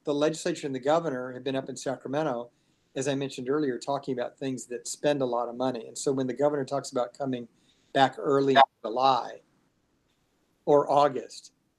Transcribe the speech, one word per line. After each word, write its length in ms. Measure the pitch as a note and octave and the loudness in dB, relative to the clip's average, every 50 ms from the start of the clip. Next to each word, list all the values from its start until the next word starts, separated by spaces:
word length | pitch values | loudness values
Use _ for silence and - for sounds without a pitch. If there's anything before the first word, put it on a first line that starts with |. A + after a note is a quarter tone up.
| _ | _
the 80 | D#3 D3 | -2 0
legislature 540 | C#3+ D3 E3 E3 - - F3+ D#3+ - - | 2 2 2 0 0 -2 -4 -4 -4 -6
and 80 | C#3+ C3+ | -6 -6
the 40 | B2+ | -2
governor 540 | A#2+ C#3 D#3 E3+ E3+ D#3 C3 B2+ B2+ C3 B2+ | 0 2 2 2 2 -2 -4 -6 -6 -8 -10
have 100 | B2+ B2+ | -8 -6
been 120 | C#3 C3 | -4 -4
up 140 | C3 C3 - | -4 -4 -6
in 60 | B2+ | -10
Sacramento, 760 | - - C#3+ B2+ - - B2+ C3+ D3 D#3+ D3+ B2 A#2 B2 - _ _ _ _ _ _ _ _ _ | -8 -6 -6 -6 -6 -6 -6 -4 -2 -2 -2 -4 -4 -6 -10 _ _ _ _ _ _ _ _ _
as 120 | C#3+ C3 | -4 -2
I 80 | C#3+ C3+ | -2 -2
mentioned 340 | C#3 C#3 C3+ - - B2+ B2 | -2 -4 -6 -8 -6 -4 -2
earlier, 280 | C#3 D#3 D3+ C3+ A#2+ | 0 0 0 0 -2
talking 400 | A#2 - - C#3 C#3 - C#3+ C3 | -4 -4 -4 -4 -4 -4 -4 -4
about 200 | A#2+ A#2+ - - | -4 -6 -6 -8
things 280 | _ C#3 C3+ C3 A#2 - | _ -6 -6 -6 -6 -8
that 220 | - B2 A#2 - | -10 -12 -10 -10
spend 340 | - - - - D3 D3 C#3+ | -12 -8 -2 0 0 2 2
a 40 | C3+ | 0
lot 240 | B2 A#2+ A#2+ A#2+ A#2 | 0 0 -2 -2 -4
of 60 | A#2 | -4
money. 320 | B2 C3 C3 B2+ A#2 A#2 | -4 -2 -2 -2 -4 -8
And 100 | C3 B2+ | -12 -12
so 140 | - - D3+ | -6 -4 -2
when 160 | C3+ C3+ C3 | -2 0 -2
the 60 | B2+ A#2+ | -4 -2
governor 320 | - C#3+ D3 D3 C#3+ C3 | 0 0 0 0 0 -2
talks 260 | C3+ C#3 C#3 C3+ - | -2 -4 -6 -6 -4
about 260 | - B2 B2 - - | -4 -4 -4 -4 -4
coming 300 | - C#3+ C3+ B2+ A#2+ A#2+ - _ _ _ _ _ _ _ _ - | -6 -4 -4 -4 -6 -8 -12 _ _ _ _ _ _ _ _ 2
back 220 | C#3 C#3 D#3+ - | 4 4 4 2
early 380 | - - D#3+ C#3 C#3 C#3 C#3 C3+ | -2 0 2 2 4 4 6 8
in 60 | C3 C3 - _ _ - | 8 6 6 _ _ -8
July 580 | A2 A2 B2 C3 C3+ C3 A#2 A#2 G#2+ A2+ - - _ _ _ _ _ _ _ _ _ _ _ _ _ _ _ _ _ _ _ _ _ _ _ _ | -4 0 2 4 4 4 2 0 -4 -10 -16 -20 _ _ _ _ _ _ _ _ _ _ _ _ _ _ _ _ _ _ _ _ _ _ _ _
or 260 | - D3 C#3+ C#3+ - | 4 6 6 6 4
August, 600 | C#3+ D3 C#3+ C#3+ C3 B2 - - - - - - _ _ _ _ _ | 4 4 4 4 2 -2 -8 -10 -14 -20 -20 -20 _ _ _ _ _